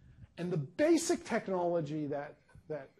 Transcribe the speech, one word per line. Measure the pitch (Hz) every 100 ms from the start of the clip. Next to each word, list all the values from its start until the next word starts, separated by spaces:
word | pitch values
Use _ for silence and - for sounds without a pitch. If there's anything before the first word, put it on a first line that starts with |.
| - - - -
and | 175
the | 175
basic | 135 - 302 330 - 330
technology | - 226 202 185 175 170 147 151 147
that, | 143 147 - _ - -
that | 147 135 _